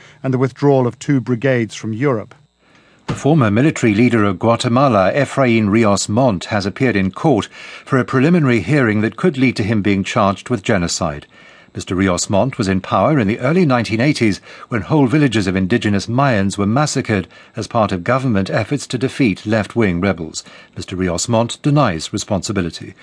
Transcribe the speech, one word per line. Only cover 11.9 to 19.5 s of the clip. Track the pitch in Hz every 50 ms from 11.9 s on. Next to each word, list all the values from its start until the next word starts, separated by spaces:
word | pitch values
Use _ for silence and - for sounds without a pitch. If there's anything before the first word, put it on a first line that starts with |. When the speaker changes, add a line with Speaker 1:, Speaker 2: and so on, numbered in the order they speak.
| 98
Speaker 2:
Rios | 87 98 92 87 85 - -
Montt | 107 95 113 135 - -
was | 107
in | 92 95 95
power | - - 110 101 98 131 160
in | 139 110
the | 95 117 -
early | 120 135 160 190 185
nineteen | 139 127 120 110 95 110 110
eighties | 123 151 143 - 120 107 90 - - - - - -
when | - 120 110 95
whole | - 151 151 139
villages | 113 120 156 147 131 104 113 92
of | 95 92
indigenous | 95 95 87 120 120 - 107 101 98 -
Mayans | - 117 127 143 139 120 101 98 98 92 101
were | 101
massacred | 101 113 139 151 - - 135 120 - 107 95 87 - - - - - -
as | 113 104
part | - - 117 107 98
of | 98 90 85
government | - 123 131 131 131 110 98 95 -
efforts | - - 104 - 147 135 -
to | - - 117
defeat | 131 123 - - 143 107 90 - -
left-wing | 107